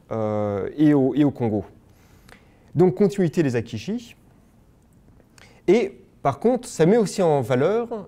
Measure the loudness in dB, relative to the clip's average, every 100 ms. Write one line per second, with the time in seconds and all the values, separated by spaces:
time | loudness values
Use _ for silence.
0 | -10 -6 -4 -4 -4 -4 -6 0 2 4
1 | 2 2 0 0 -4 -4 -6 -16 _ _
2 | _ _ -20 -20 _ _ _ 2 2 4
3 | 0 2 -2 0 0 -2 -6 -10 -8 -10
4 | -12 -20 _ _ _ _ _ _ _ _
5 | _ _ _ _ -20 _ 2 2 2 -8
6 | -20 _ -6 -2 0 -2 -4 0 4 4
7 | 2 0 0 0 0 0 0 -2 -4 -10